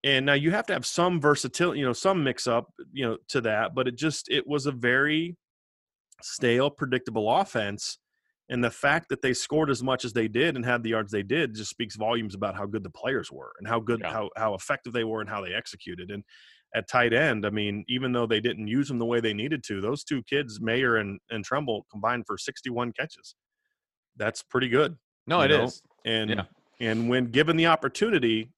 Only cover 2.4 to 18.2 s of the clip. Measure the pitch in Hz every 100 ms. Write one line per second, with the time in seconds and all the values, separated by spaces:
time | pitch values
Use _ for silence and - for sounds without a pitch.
2.4 | 127 117 107 - - 135 123 110 _ -
3.4 | 113 107 113 131 127 123 156 147 - -
4.4 | 127 147 139 127 120 127 147 156 170 175
5.4 | _ _ _ _ _ _ _ _ - -
6.4 | 123 120 139 143 135 127 123 113 107 147
7.4 | 196 120 104 104 - - _ _ _ _
8.4 | _ 127 120 - 143 156 - 135 131 120
9.4 | - 151 156 123 127 127 123 117 110 113
10.4 | 165 135 120 120 113 113 101 104 98 143
11.4 | 147 107 107 - 113 107 110 120 107 98
12.4 | 101 95 101 107 92 - 123 135 82 67
13.4 | 64 - 104 117 110 117 87 110 104 -
14.4 | 110 98 - 139 127 120 113 110 101 107
15.4 | 92 98 - 92 - 90 92 104 - -
16.4 | - _ _ 113 - 127 120 117 151 110
17.4 | 104 107 104 104 - 127 131 123